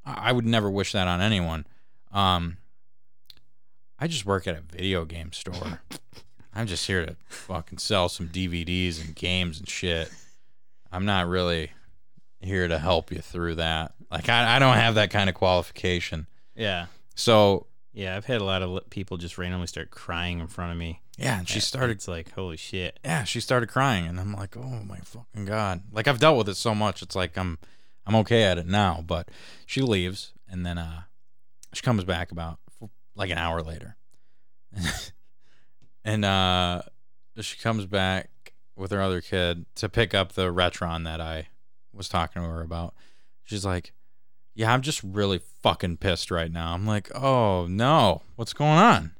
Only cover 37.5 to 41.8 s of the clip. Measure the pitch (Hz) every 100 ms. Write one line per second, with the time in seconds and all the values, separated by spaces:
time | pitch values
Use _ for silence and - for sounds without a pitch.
37.5 | - 113 110 95 101 92 95 - - -
38.5 | - - - 95 101 95 90 - 95 87
39.5 | 85 - - 107 117 101 98 92 - 92
40.5 | 87 90 - 85 82 82 80 80 80 -
41.5 | - - -